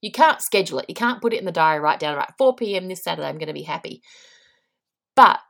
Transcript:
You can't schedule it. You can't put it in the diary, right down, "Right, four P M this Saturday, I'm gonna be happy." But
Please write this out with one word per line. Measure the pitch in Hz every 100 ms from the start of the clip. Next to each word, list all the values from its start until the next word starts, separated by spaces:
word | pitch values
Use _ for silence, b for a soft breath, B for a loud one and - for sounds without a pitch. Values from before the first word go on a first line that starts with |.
You | 208
can't | - 311 294
schedule | - 202 180 135
it. | -
You |
can't | 180 233 240
put | 233
it | 226
in | 185
the |
diary, | 170 160 151
right | 151 -
down, | 151 147
"Right, | - _
four | 262
P | 254 220 196
M | 185
this | 185
Saturday, | - 165 147
I'm | 156
gonna | 156
be | 147
happy." | 151 147 - - b b b b b b b _ _ _ _
But | - 240 - -